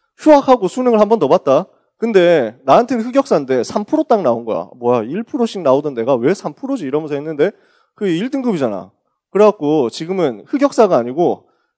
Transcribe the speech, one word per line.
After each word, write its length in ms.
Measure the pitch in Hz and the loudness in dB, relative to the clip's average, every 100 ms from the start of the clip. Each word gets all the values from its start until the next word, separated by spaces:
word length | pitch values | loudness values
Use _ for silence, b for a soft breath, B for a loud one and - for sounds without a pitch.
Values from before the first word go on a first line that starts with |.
| _ _ | _ _
휴학하고 500 | 311 285 262 254 185 | 4 6 6 2 0
수능을 320 | 254 247 214 | -2 0 2
한 100 | 208 | 4
번 100 | 226 | 2
더 80 | 139 | 2
봤다. 380 | 180 143 143 196 _ _ _ | 2 2 0 -2 _ _ _
근데 600 | 233 190 175 160 110 120 135 | 0 4 4 2 0 -4 2
나한테는 380 | 180 240 240 240 | 2 2 -4 -2
흑역사인데 580 | 269 - 175 131 127 | -2 0 -2 0 -2
삼 220 | 104 214 208 | -2 -6 -2
프로 180 | 311 | -2
딱 180 | 302 214 | 0 0
나온 240 | 139 117 113 | 2 -2 -4
거야. 220 | 87 90 127 | -6 -8 -6
뭐야, 280 | 120 123 | -2 0
일 200 | 110 185 | -2 -8
프로씩 380 | - 262 226 196 | -8 -4 -4 -2
나오던 320 | 147 139 151 120 | 0 0 0 -4
내가 200 | 117 123 | -2 0
왜 180 | 131 | 0
삼 200 | 202 175 | -2 -6
프로지 320 | - 262 269 135 | -12 -8 -8 -6
이러면서 300 | 151 156 143 | -6 -6 -8
했는데 360 | 156 147 185 - _ _ _ _ | -8 -2 -2 -2 _ _ _ _
그 120 | 202 | -4
일 220 | 165 254 | -2 -4
등급이잖아. 640 | 277 247 170 123 95 95 _ _ _ _ | -4 -4 -2 -4 -6 -12 _ _ _ _
그래갖고 580 | 196 214 - 147 156 117 | 2 2 2 0 0 -2
지금은 540 | - 160 190 147 104 - | -6 -8 -4 -4 -4 -8
흑역사가 480 | 269 277 - 208 139 | -2 0 2 2 2
아니고, 520 | 120 143 156 95 _ _ _ | -2 -2 -2 -2 _ _ _